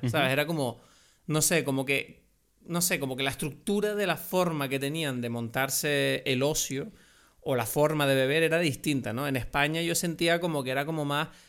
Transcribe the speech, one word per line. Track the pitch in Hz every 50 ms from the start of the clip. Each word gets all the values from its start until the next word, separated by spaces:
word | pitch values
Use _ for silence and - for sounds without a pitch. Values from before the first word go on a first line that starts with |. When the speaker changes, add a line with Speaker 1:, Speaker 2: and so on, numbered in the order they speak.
| 127
Speaker 1:
¿sabes? | 123 113 151 139
Speaker 2:
Ujú. | 131 135
Speaker 1:
Era | 139 147
como, | 156 170 156 135 120 107 - - - _ _ _ _ _ _ -
no | - 151 156
sé, | 147 - 180 160 127
como | 139 135 135 131
que, | 135 139 - - - - - _ _ _ _ _ _ _ _ -
no | - 165 175
sé, | 175 - 190 143
como | 143 131 131
que | 127 135
la | 139
estructura | 135 - 170 143 - - - - 202 208 208 208 208
de | 208 202
la | 180 160
forma | - - - - 185 180 170 160 147 139 127
que | 135 135
tenían | 139 139 151 165 160 143 127 123
de | 120 120
montarse | 117 117 117 110 113 - 135 135 131 - - 147 143 143 139 139 135 135 -
el | - 131 127 135
ocio | 147 156 - - - 135 135 156 220 - - - _ _ - _ _ _ _
o | - 147 135
la | 120 110
forma | 113 - 147 147 151 156 151 143
de | 139 135
beber | 135 131 131 147 165 165
era | 160 160 165
distinta, | 180 156 120 - - 156 143 131 113 - 110
¿no? | 123 143
En | 143 135
España | 127 113 - - 143 143 147 160 165
yo | 170 170 170
sentía | - - 170 160 - 170 165 170 175
como | 175 170 156 143 127
que | 127
era | 131 139 143
como | 156 165 156 147
más, | 143 143 147 160 - - - -